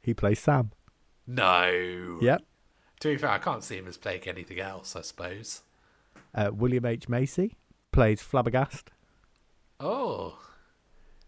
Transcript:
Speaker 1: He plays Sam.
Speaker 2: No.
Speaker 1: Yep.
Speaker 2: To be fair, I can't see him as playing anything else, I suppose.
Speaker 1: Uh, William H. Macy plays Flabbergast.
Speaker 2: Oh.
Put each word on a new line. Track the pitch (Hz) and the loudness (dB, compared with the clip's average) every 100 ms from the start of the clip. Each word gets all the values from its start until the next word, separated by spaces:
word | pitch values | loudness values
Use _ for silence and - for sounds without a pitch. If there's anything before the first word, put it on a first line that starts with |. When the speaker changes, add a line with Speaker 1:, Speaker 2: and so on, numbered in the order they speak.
| - | -2
Speaker 1:
He | |
plays | 113 101 107 | 0 2 2
Sam. | - 139 110 - _ _ _ _ - | 4 4 2 -6 _ _ _ _ -8
Speaker 2:
No. | 123 95 90 90 90 90 90 87 85 | 2 4 6 4 2 -2 -6 -8 0
Speaker 1:
Yep. | 117 147 _ _ _ _ _ _ | 2 2 _ _ _ _ _ _
Speaker 2:
To | 151 | -4
be | 139 | -2
fair, | 143 | 0
I | 101 | 0
can't | - 120 | -2 -6
see | - 95 | -8 -10
him | 92 | -12
as | 87 | -10
playing | 104 92 92 | -8 -6 -8
anything | 90 85 90 | -10 -10 -10
else, | 98 95 - 92 | -8 -10 -12 -12
I | |
suppose. | - - 87 98 110 - _ _ _ _ _ - _ | -12 -12 -10 -10 -12 -14 _ _ _ _ _ -20 _
Speaker 1:
Uh, | 110 104 | -2 -2
William | 104 123 123 120 | 2 2 2 0
H. | 117 - | -4 -2
Macy | 120 135 - 202 - _ _ _ | 0 0 0 -2 -4 _ _ _
plays | - 113 107 | 6 6 4
Flabbergast. | - 135 117 127 135 - - _ _ _ _ _ _ _ _ _ | 0 0 2 2 0 -6 -18 _ _ _ _ _ _ _ _ _
Speaker 2:
Oh. | 156 247 226 101 92 - - - _ _ _ - - - | -6 -4 -4 -4 -8 -12 -20 -20 _ _ _ -20 -20 -20